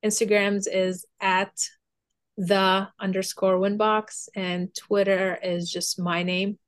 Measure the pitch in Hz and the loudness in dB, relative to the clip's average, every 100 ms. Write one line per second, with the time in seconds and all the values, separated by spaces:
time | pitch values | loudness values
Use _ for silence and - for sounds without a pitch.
0 | 214 208 208 208 202 202 196 190 185 185 | 0 0 2 4 2 0 -2 0 0 -2
1 | - _ 190 185 196 - - _ _ _ | -10 _ 0 0 0 -4 -8 _ _ _
2 | _ _ _ - 175 196 190 190 196 _ | _ _ _ -8 2 4 4 2 0 _
3 | 196 190 190 - 190 185 196 208 214 214 | -2 -2 -4 -2 0 2 2 2 2 2
4 | 214 - - - 185 180 180 - - 202 | -2 -14 -12 -6 -4 -4 -4 -8 -2 2
5 | 196 190 190 180 185 175 170 180 175 - | 4 2 0 -2 -4 -4 -4 -6 -6 -4
6 | 175 175 175 180 196 202 | -2 -2 0 -2 -2 -6